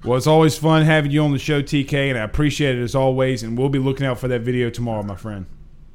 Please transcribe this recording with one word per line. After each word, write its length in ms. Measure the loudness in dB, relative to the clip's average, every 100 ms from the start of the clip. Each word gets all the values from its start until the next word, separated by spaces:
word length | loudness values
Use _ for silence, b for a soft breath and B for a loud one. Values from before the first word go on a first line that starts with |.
| -2
Well, 120 | 0
it's 100 | 4
always 300 | 6 4 4
fun 260 | 2 4
having 280 | 4 4 2
you 120 | 2
on 100 | 2
the 60 | 0
show, 220 | -2 -2
T 220 | 0 -2
K, 260 | -2 -2 -2
and 80 | -2
I 60 |
appreciate 540 | -2 0 0 0 0 -2
it 60 |
as 120 | -2 0
always, 480 | 2 2 0 -2
and 140 | -4 -2
we'll 100 | 0
be 120 | 0
looking 260 | 0 -2 -2
out 120 | -2
for 120 | -2
that 140 | -2
video 260 | -2 -2 -2
tomorrow, 340 | -4 -4 -4
my 140 | -6 -8
friend. 280 | -10 -10 -12 -16 -20 -20 -20